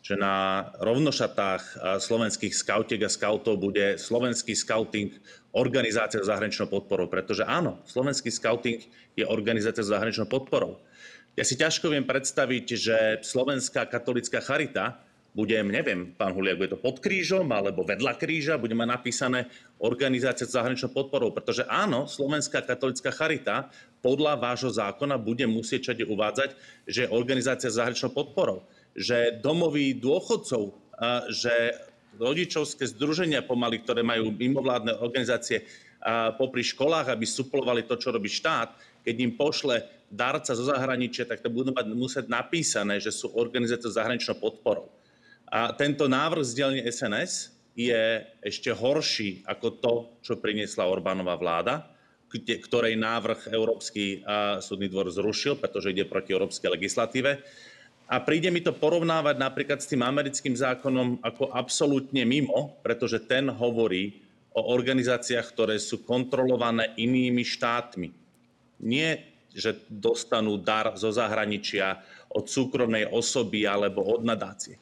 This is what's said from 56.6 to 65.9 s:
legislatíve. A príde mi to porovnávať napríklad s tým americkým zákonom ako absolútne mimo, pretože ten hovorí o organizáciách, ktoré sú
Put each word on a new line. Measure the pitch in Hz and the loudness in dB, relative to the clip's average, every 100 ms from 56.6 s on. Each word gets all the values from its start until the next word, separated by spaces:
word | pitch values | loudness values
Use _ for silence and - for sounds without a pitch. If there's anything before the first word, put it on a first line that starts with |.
| 92 | -2
legislatíve. | 87 95 - 113 131 131 139 - - - - - _ - | 0 -2 -2 0 2 0 0 -6 -20 -20 -20 -20 _ -4
A | 127 | -2
príde | - 165 180 | 2 2 2
mi | 175 | 2
to | 170 - | 0 2
porovnávať | 151 170 165 165 147 135 | 2 4 2 2 2 2
napríklad | 135 - 143 139 | 0 -2 -2 -4
s | - | 0
tým | 139 120 | 0 2
americkým | 143 139 - 143 | 0 -2 -4 -2
zákonom | 120 131 127 135 131 123 123 117 | 0 0 0 0 2 2 0 -4
ako | - 131 | -2 -2
absolútne | 123 123 - 156 135 135 139 117 | -2 -2 2 4 2 2 2 4
mimo, | 143 135 107 147 - 110 | 4 2 0 -2 -6 -2
pretože | 117 120 113 | 0 0 -2
ten | - 127 135 | 0 2 2
hovorí | 110 120 113 113 92 101 - - _ _ | 0 0 2 2 2 -2 -8 -20 _ _
o | 113 113 | -2 2
organizáciách, | 123 123 131 120 120 - 120 117 | 2 2 2 2 0 0 -2 -2
ktoré | - 110 107 | 0 2 2
sú | - | -2